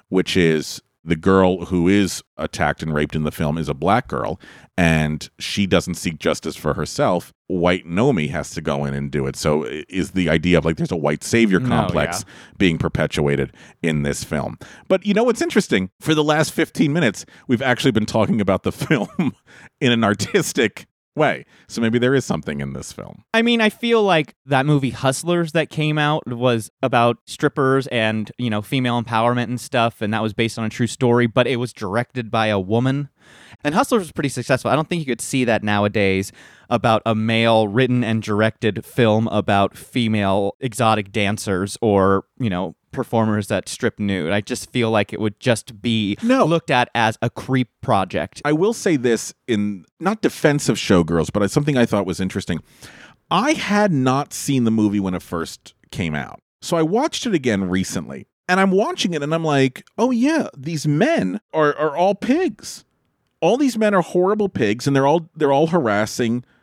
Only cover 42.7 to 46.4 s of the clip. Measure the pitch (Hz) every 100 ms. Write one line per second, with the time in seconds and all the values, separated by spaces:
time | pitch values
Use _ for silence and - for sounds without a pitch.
42.7 | - _ 131 117 117 110 104 101 98 -
43.7 | - 117 - 101 95 78 104 - 120 -
44.7 | 127 113 107 101 82 107 - 127 113 -
45.7 | 104 120 113 101 - 233 262